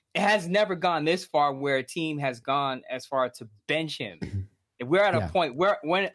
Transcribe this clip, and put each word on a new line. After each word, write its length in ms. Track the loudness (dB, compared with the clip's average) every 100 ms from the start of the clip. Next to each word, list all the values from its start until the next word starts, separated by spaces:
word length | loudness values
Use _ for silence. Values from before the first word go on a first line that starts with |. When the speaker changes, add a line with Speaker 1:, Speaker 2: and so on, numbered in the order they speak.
| _
Speaker 1:
it 80 | -2
has 260 | 2 2 2
never 260 | 2 2
gone 320 | 0 0 2 2
this 200 | 0 0
far 280 | 2 2
where 240 | 2 0 0
a 60 |
team 340 | -2 -6 -4 -2
has 200 | -4 -4
gone 420 | -2 0 0 -4 -8
as 160 | -10 -4
far 240 | 0 0
to 180 | -4 -18 _ -4
bench 300 | -4 -4 -6
him? 220 | -10 -10
Speaker 2:
<clears throat> 260 | -8 -8 -8 _ _ -10
Speaker 1:
If 80 | 0
we're 160 | 4
at 100 | 4
a 60 | 2
Speaker 2:
Yeah. 80 | 0
Speaker 1:
point, 280 | 0 0 2
we're, 220 | 2 2
we're, 260 | 0 0 0